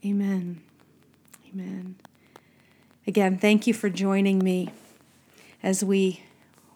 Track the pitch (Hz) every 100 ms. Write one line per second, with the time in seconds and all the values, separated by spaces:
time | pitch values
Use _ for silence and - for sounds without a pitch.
0 | 202 202 196 190 175 170 - _ _ _
1 | _ _ _ - - 190 185 190 185 185
2 | - _ _ - _ _ _ _ _ _
3 | - 208 196 185 208 214 226 220 208 175
4 | 196 196 196 190 185 185 180 - - -
5 | _ _ _ - - - 190 190 196 196
6 | 190 180 - _ _ _ _